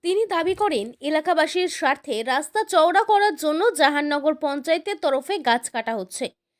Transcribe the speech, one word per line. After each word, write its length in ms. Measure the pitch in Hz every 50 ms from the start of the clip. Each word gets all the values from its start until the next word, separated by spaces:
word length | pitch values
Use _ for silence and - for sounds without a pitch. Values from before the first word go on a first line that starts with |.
তিনি 240 | - 339 370 415 453
দাবি 280 | 392 370 330 330 359 381
করেন, 380 | - 415 415 320 226 202 233 240 _
এলাকাবাসীর 680 | - 285 311 311 311 349 349 320 302 302 - 359 359 349
স্বার্থে 540 | - - 330 262 277 - _ - 233 214
রাস্তা 420 | 226 247 254 269 311 - _ 427 440
চওড়া 400 | 427 370 339 311 339 349 392 440
করার 300 | 427 427 403 403 415 311
জন্য 400 | - 311 302 302 320 392 466 403
জাহাননগর 600 | - 302 277 294 294 294 294 294 294 269 311 311
পঞ্চায়েতের 640 | 302 - 294 277 294 262 330 330 349 320 403 415
তরফে 420 | - - 302 277 262 269 - 302 330
গাছ 320 | 269 254 233 247 247 -
কাটা 260 | _ 233 226 233 226
হচ্ছে। 340 | 214 185 185 - - - 165 _ _ _ _ _